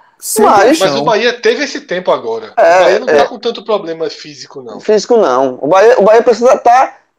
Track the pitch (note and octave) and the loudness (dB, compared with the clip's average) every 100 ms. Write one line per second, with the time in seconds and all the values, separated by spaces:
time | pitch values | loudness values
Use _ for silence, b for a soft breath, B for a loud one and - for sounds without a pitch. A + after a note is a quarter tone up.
0 | b _ - A4 G4 G#3 A3 D#4+ F#3+ - | b _ -8 0 2 2 2 2 -2 -2
1 | - G#3 A#3+ A#3 A3 B3 C#4+ C#4+ - F3+ | -2 -2 -2 -2 -2 -2 -6 -10 -10 -6
2 | F3+ D3+ A#2 A2+ - - E3+ F3+ F3 G#3 | -4 -4 -4 -10 -6 0 2 4 2 0
3 | B3 - - B3 A#3+ A3+ G#3+ G#3 E3 D#3+ | 0 0 0 -4 -8 -8 -6 -6 -6 -10
4 | D#3 - D#3 C3+ - C#3+ A#2+ G#2 - G#3+ | -10 -10 -18 -20 -20 -20 -18 -8 -2 0
5 | - A#3+ E3+ B2+ C3+ B2+ C#3 F#3 G#3+ B3+ | 2 2 2 0 -2 -4 0 2 4 4
6 | G3+ A3+ A#3+ A3 A#3+ C#4 A#3+ B3 - - | 4 4 2 2 2 2 2 2 0 -6
7 | _ | _